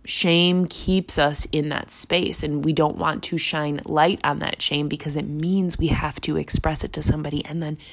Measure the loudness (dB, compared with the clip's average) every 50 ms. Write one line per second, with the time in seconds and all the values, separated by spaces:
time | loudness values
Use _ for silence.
0 | -10 -6 -2 0 2 4 6 6 6 6 6 4 2 2 -2 -4 0 2 2 2
1 | 2 2 2 2 2 2 2 0 0 0 0 -2 0 0 -2 -4 -4 -4 -4 -4
2 | -2 0 0 0 0 0 0 -2 -2 -2 -2 0 0 2 2 4 2 2 0 0
3 | -2 -2 -2 -4 -4 -4 -2 -2 -2 -2 -2 -2 -2 -2 -2 -4 -4 -2 2 4
4 | 4 4 4 2 0 -2 -2 -2 -4 -6 -4 -4 -2 -2 -2 -2 -2 -2 -4 -4
5 | -6 -4 -4 -4 -4 -4 -4 -2 0 2 2 2 2 0 0 0 0 2 2 0
6 | 0 -2 -4 -4 -4 -2 -2 -2 -2 -2 -2 0 0 0 -2 -2 -4 -6 -4 0
7 | 0 2 2 0 -2 -4 -4 -4 -4 -4 -6 -6 -4 -4 -6 -8 -10 -14